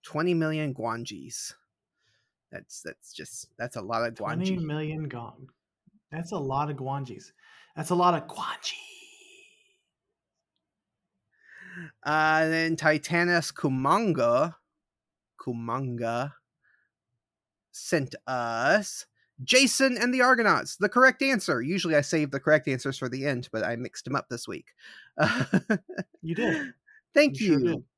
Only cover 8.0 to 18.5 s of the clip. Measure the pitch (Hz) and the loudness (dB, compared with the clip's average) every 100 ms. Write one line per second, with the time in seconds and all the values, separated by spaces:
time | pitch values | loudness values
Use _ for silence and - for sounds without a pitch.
8 | 180 165 - - - - - - - - | 4 4 -2 -10 -8 -8 -8 -10 -16 -20
9 | - - - - - _ _ _ _ _ | -20 -20 -20 -20 -20 _ _ _ _ _
10 | _ _ _ _ _ _ _ _ _ _ | _ _ _ _ _ _ _ _ _ _
11 | _ _ _ _ _ - - 180 160 _ | _ _ _ _ _ -20 -18 -16 -16 _
12 | - 156 156 156 160 160 165 165 160 151 | 0 2 4 4 2 2 0 2 2 2
13 | - 175 175 175 - - 147 131 139 185 | 0 0 4 2 0 -2 -2 2 4 4
14 | 226 147 117 123 165 156 _ _ _ _ | 4 2 4 4 2 -2 _ _ _ _
15 | _ _ _ _ - 117 113 123 135 120 | _ _ _ _ -8 -6 -4 -4 -4 -4
16 | 117 117 143 - _ _ _ _ _ _ | -4 -2 -4 -10 _ _ _ _ _ _
17 | _ _ _ _ _ _ _ - - 160 | _ _ _ _ _ _ _ -14 -2 -2
18 | 131 - - 127 117 | -2 -8 -6 -4 -2